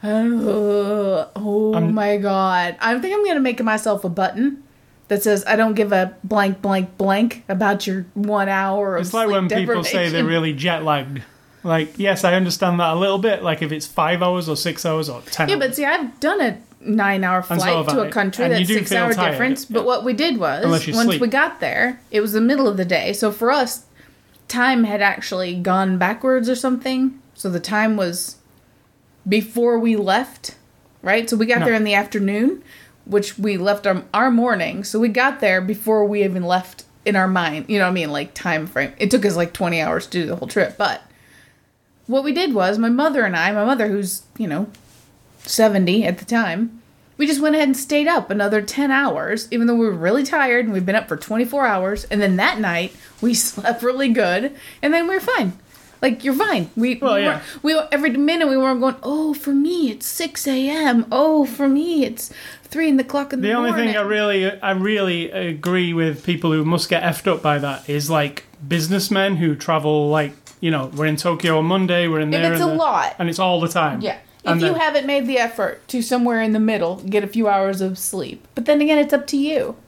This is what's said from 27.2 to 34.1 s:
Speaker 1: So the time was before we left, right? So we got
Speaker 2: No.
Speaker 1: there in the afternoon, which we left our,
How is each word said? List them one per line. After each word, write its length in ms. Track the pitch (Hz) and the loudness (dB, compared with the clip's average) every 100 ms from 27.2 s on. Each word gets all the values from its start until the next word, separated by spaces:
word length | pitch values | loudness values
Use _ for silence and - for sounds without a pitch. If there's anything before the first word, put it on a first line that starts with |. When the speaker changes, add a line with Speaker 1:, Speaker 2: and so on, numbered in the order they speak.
| - | -20
Speaker 1:
So 140 | - 196 | -8 -4
the 120 | 175 | -4
time 360 | 175 214 220 214 | -2 0 0 0
was 400 | 180 175 - - _ _ _ _ _ _ _ _ - | -2 -4 -10 -12 _ _ _ _ _ _ _ _ 0
before 500 | 208 214 233 240 233 | 0 0 0 2 2
we 160 | 226 | 2
left, 600 | 220 190 202 262 - - - _ _ _ _ | 0 2 0 0 -10 -18 -18 _ _ _ _
right? 280 | 175 214 226 | 0 0 0
So 60 | 226 | 0
we 100 | 226 | 2
got 140 | 240 | 2
Speaker 2:
No. 60 | 254 | 2
Speaker 1:
there 80 | |
in 100 | 226 | 2
the 100 | 214 | 2
afternoon, 680 | 202 208 214 196 208 247 370 - - - _ | 2 0 -2 0 2 0 0 -10 -20 -20 _
which 340 | - 202 202 - | -2 -2 -2 -4
we 180 | 208 190 | -2 0
left 300 | 190 202 202 | 0 0 0
our, 160 | 190 - | -2 -2